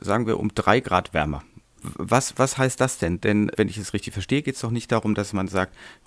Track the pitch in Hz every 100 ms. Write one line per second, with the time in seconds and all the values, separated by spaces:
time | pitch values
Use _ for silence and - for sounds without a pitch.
0 | 104 107 113 - 104 - 101 117 - 92
1 | - 82 76 71 - - - _ - -
2 | 107 123 - - 131 - 131 - 131 -
3 | 85 87 110 104 104 - 101 104 95 104
4 | - - - 135 147 - 117 117 - 113
5 | 107 104 101 101 95 92 92 - - -